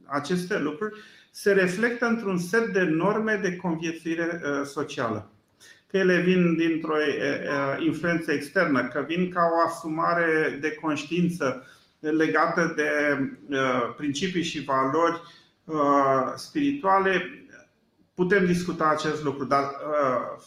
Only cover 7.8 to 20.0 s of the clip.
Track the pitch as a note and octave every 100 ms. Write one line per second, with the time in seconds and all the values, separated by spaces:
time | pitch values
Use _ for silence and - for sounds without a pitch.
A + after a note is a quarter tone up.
7.8 | E3 C#3 E3+ E3 E3 C#3+ - F#3+ E3 C3
8.8 | B2 D3 C3+ E3+ F3+ F3+ E3+ E3 E3 -
9.8 | E3 D#3 E3+ E3+ E3 D#3 D3 C3+ D3+ D3+
10.8 | D#3 C#3+ C#3 E3+ F3 - C#3 - - -
11.8 | _ _ D#3 D#3 D#3 D#3 E3 F3 E3 -
12.8 | D3+ D3 D3 C#3 C3+ - - C#3 C3 B2+
13.8 | A2+ A2+ D3 C#3 F#3 F3+ - D#3+ C3 C3
14.8 | C3 D#3 E3+ E3+ - - _ _ - D#3
15.8 | C#3+ C#3+ C3+ C3+ B2+ - - D#3+ C#3+ C#3
16.8 | F#3+ G3 F#3+ F#3 - - - - - _
17.8 | _ _ _ - F3+ G3+ F3+ E3+ - D#3+
18.8 | D#3 D3+ D#3 D3+ D3 C#3+ B2 C#3 C3+ -
19.8 | D3 D3